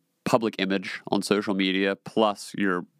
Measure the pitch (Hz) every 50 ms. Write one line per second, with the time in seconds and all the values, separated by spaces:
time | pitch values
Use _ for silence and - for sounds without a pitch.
0 | _ _ _ _ _ - - 120 113 107 - - 95 95 98 98 95 - - -
1 | - - - 101 98 - 104 101 104 107 98 95 95 95 92 95 98 98 98 -
2 | _ - - 113 113 104 101 - - - - - 101 98 90 90 85 - _